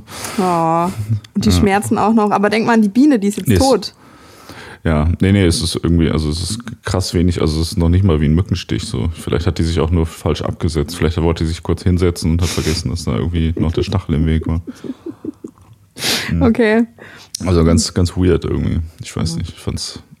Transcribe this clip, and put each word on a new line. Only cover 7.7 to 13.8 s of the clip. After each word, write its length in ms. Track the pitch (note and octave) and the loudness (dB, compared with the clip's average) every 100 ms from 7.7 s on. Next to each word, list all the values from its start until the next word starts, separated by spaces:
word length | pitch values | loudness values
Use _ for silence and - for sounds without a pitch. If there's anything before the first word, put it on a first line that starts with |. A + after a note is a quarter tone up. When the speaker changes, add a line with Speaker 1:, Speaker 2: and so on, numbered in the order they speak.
Speaker 2:
ist 60 | - | 0
noch 100 | E2+ | 2
nicht 160 | F2+ | 4
mal 160 | G2 D2+ | 4 2
wie 60 | D#2 | 2
ein 80 | |
Mückenstich 500 | D#2+ F#2+ - - - | 2 0 -4 -4 -6
so. 240 | - - E2+ | -4 -4 -4
Vielleicht 320 | E2 - - G2+ | -6 -4 -2 -2
hat 100 | E2 | -2
die 40 | |
sich 180 | E2 D#2+ | -2 0
auch 100 | D2+ | 0
nur 140 | E2+ | 0
falsch 380 | D#2+ - E2 D#2 | 0 -4 -4 -2
abgesetzt. 520 | - - E2+ D#2 C#2+ - | -4 -4 -4 -2 -4 -2
Vielleicht 200 | D2+ D#2+ | -2 0
wollte 220 | E2 D#2+ | 0 0
die 40 | E2 | -2
sich 140 | E2 | -4
kurz 200 | - E2+ | -4 -2
hinsetzen 480 | F#2 F2+ F2 E2+ E2 | 0 2 0 0 0
und 100 | E2 | 0
hat 80 | F2 | 0
vergessen, 400 | - D#2+ D#2+ B1+ | -2 -2 -2 -4
dass 140 | B1+ | -4
da 120 | - A#1 | -4 -2
irgendwie 380 | F2 E2+ D#2+ E2 | -2 -2 -2 0
noch 140 | D2+ | -2
der 100 | - | -2